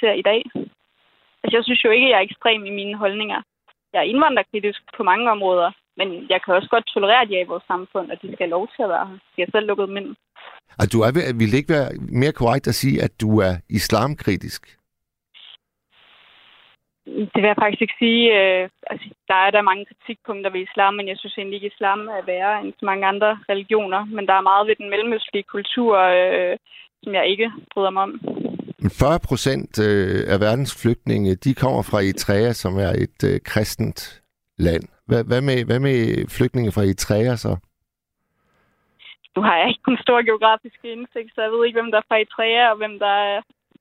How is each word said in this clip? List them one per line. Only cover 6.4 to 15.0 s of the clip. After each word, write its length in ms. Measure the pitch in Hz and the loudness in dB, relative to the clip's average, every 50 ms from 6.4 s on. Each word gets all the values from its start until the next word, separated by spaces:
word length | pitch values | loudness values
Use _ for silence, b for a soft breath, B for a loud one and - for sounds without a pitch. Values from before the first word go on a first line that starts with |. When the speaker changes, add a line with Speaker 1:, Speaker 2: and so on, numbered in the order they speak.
| - | 0
Speaker 1:
kan 120 | - 185 | 2 0
også 140 | 185 202 - | 0 2 2
godt 180 | - 233 220 | 0 0 0
tolerere, 360 | - - 220 202 196 220 254 240 | 0 -4 -2 2 4 4 4 4
at 60 | 214 | 2
de 80 | 202 | 0
er 80 | 185 180 | -4 -4
i 80 | 175 175 | -4 -6
vores 120 | 175 - | -10 -6
samfund, 440 | - 185 180 185 - - 196 175 151 | -6 -6 -6 -6 -6 -8 -8 -8 -8
og 60 | 180 180 - | -10 -14 -12
de 40 | |
skal 180 | 185 175 - 185 | -14 -8 -6 -6
have 100 | 170 165 | -2 -2
lov 120 | 180 196 240 | -4 -4 -4
til 140 | - - 247 | -6 -4 -4
at 60 | 202 | -2
være 180 | 170 165 - | -2 -2 -4
her. 120 | 190 190 196 _ _ _ | -4 -8 -20 _ _ _
De 60 | - 180 | -6 -4
har 80 | 175 - | 0 0
selv 140 | 214 214 | 0 0
lukket 220 | 208 208 196 196 190 | 0 0 -2 -2 -4
dem 80 | 196 | -4
ind. 200 | 202 196 - - - _ _ _ B B B B B B _ b b | -8 -10 -10 -14 -18 _ _ _ B B B B B B _ b b
Speaker 2:
Altså, 200 | - 98 - 113 | -2 0 2 2
du 20 | 107 | 2
er 60 | 113 127 | 2 2
ved, 220 | 165 156 131 123 117 | 0 -2 -2 0 0
ville 140 | 113 107 107 | 0 2 2
det 60 | 135 | 0
ikke 160 | 143 - 165 147 | 0 2 0 0
være 120 | 135 - - - - - - 120 131 | 0 -2 -6 -10 -10 -6 -2 0 0
mere 100 | 151 151 | 0 0
korrekt 340 | - 123 117 120 139 - | 0 0 0 0 0 0
at 80 | - 117 | -2 -4
sige, 280 | - - 135 - - - | -2 0 0 0 0 0
at 180 | - _ - | -2 _ -4
du 200 | 110 107 107 107 | -2 2 2 4
er 140 | 95 92 90 87 - - | 4 2 0 -2 -6 -4
islamkritisk? 1080 | 90 98 - - - 107 113 139 147 - - - 98 87 - - - - _ - _ _ _ _ _ _ | -4 -2 0 2 0 0 0 0 -4 -4 -2 -2 -2 -2 -4 -8 -14 -14 _ -20 _ _ _ _ _ _